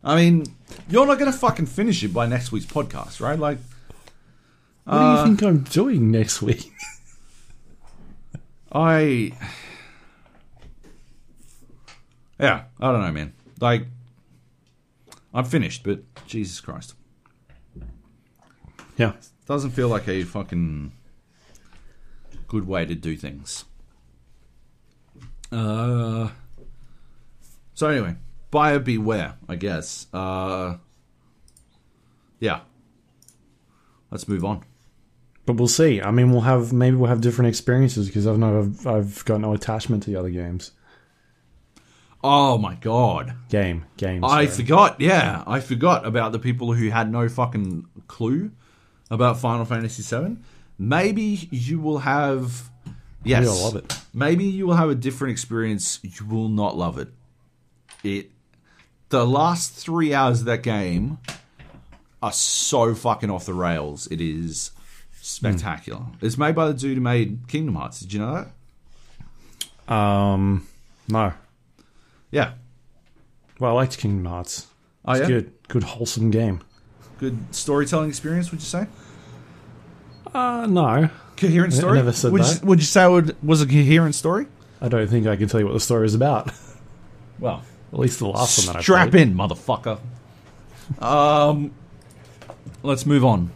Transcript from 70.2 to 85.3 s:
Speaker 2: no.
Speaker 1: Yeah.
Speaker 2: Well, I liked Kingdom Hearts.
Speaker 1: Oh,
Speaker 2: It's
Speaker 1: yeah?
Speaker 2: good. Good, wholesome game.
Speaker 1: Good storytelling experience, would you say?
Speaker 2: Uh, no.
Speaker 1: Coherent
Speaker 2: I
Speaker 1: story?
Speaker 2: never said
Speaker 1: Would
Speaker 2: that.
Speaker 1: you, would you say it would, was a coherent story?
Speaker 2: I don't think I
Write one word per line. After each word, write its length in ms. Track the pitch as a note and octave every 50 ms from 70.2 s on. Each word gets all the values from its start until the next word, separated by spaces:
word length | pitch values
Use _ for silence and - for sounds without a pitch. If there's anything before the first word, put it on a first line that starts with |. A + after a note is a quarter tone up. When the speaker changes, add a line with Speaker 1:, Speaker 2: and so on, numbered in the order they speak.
| G2+ G2+ G2 G2 G2 G2 G2 F#2+ - - - - - - - _ _ -
Speaker 2:
no. 260 | G#2+ A2 G#2+ G2 E2+ - - _ _ _ _ _ _ _ _ _ _ _ - _ _ _ _ _
Speaker 1:
Yeah. 220 | - D3 C3 - - - - - - _ _ _ - _ _ _ _ _ _ _ _ _ _ _ _ -
Speaker 2:
Well, 120 | C3 B2
I 20 | A#2
liked 220 | B2 C3 B2+ C3 -
Kingdom 260 | - A2 G2+ G2 F#2
Hearts. 400 | F2 F2 F2 F2+ - - - - - _ _ _ _ _ _ _
Speaker 1:
Oh, 60 | -
Speaker 2:
It's 100 | B2+ B2+
Speaker 1:
yeah? 60 | C#3 D3
Speaker 2:
good. 260 | B2+ A#2+ F#2+ - - _ _ _
Good, 160 | - B2 G#2+
wholesome 480 | - - A2+ A#2 - - - A2 A2+
game. 300 | G#2 A2 A#2 A2 F#2+ E2+ - _ _ _ _ - - - - - - -
Speaker 1:
Good 180 | C3+ C3 C3 A2+ G#2 - -
storytelling 560 | - - - D3 C#3+ D3 C#3+ - D#3+ D#3 D#3
experience, 400 | C#3+ - - D3+ D#3+ F3 F3+ E3+
would 100 | - D#3
you 40 | -
say? 220 | - - E3+ G#3 G#3 - - - - - - - - - - - - - - - - - - - - - - - - - - - - -
Speaker 2:
Uh, 320 | C4+ B3 B3 A#3+ A#3+ A#3 A3
no. 420 | F#3+ F3+ D#3+ B2+ A2 C3+ D#3+ D#3 - - - - - -
Speaker 1:
Coherent 360 | - F#3+ D#3+ F3 F3 - C3
Speaker 2:
I 40 | B2+
Speaker 1:
story? 200 | F3 F3+ - C3+
Speaker 2:
never 140 | B2+ A#2+ A#2
said 180 | - - B2
Speaker 1:
Would 100 | - G3
Speaker 2:
that. 200 | E3 - D#3+ E3
Speaker 1:
you, 60 | - G3
would 120 | F#3+ E3+
you 60 | D#3
say 200 | D3+ - G#3 F#3
it 40 | F3+
would, 260 | F3+ F3+ E3 D#3 - - -
was 180 | D3 D#3+ D#3
a 60 | D3+ C3+
coherent 480 | C3 D3 D3 C3+ D#3 E3 E3 D#3 C#3+
story? 320 | - - D#3+ F3 G#3 C#4+ C#4 - - - - - -
Speaker 2:
I 80 | - B2
don't 200 | A#2+ A#2 A2 G2
think 180 | A2+ A#2+ G#2+
I 80 | A2